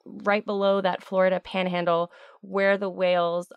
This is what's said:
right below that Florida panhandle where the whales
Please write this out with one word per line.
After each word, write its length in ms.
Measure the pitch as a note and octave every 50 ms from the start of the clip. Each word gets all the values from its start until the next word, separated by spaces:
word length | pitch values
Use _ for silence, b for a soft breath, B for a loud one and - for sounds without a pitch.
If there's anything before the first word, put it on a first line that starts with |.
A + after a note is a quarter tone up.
| -
right 400 | - - G#3 G#3 G3+ G3+ G#3+ G#3
below 380 | G#3+ G#3 G3 G3 G3 G3 G3
that 200 | F#3 F3+ F3+ -
Florida 380 | - - G3 F#3 F#3 F#3 F#3 F3+
panhandle 720 | - - - F#3+ F#3 F#3 F3 F3 F3 F3 E3+ E3+ F3 B B B B B B B
where 340 | - F#3+ F#3+ G3 G3 G3 G3+
the 140 | G3 G3+ F#3+
whales 600 | F3+ F#3+ F#3 F3+ F3+ F3 E3+ E3+ E3+ F3 F3 - -